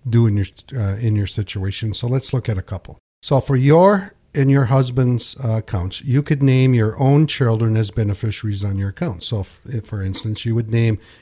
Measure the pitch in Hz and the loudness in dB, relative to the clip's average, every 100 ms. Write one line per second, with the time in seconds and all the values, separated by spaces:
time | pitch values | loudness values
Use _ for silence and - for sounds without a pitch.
0 | 127 117 113 101 95 - - 135 98 104 | 0 2 4 2 -2 -8 -12 -6 -4 -2
1 | 117 107 98 - 101 98 95 - 110 101 | 0 0 -2 -4 -6 -6 -6 -4 -6 -4
2 | 120 131 - 131 - 95 - 90 - - | -2 -2 -2 -4 -4 -6 -6 -12 -12 -20
3 | _ _ - 135 - 135 135 160 185 202 | _ _ 0 0 2 2 6 6 6 4
4 | 190 _ _ 156 135 139 117 135 123 123 | -2 _ _ 0 2 4 4 2 2 0
5 | 123 120 - - 123 110 - 98 90 - | 0 0 -4 -6 -4 -2 -2 -4 -6 -8
6 | - 127 143 147 135 131 131 123 110 - | -2 0 0 2 4 4 4 4 2 2
7 | 135 143 156 - 120 110 113 110 107 117 | 4 4 4 2 0 2 2 2 0 -2
8 | 104 98 110 - 107 98 101 98 98 - | -2 -2 -4 -4 -6 -4 -4 -2 -4 -4
9 | 170 85 - 107 92 - - 123 - 104 | -6 -6 -6 -6 -6 -12 -10 -10 -8 -8
10 | 95 95 110 107 120 113 110 117 117 104 | -6 -6 -6 -6 -2 -2 0 0 0 0
11 | - - | -6 -20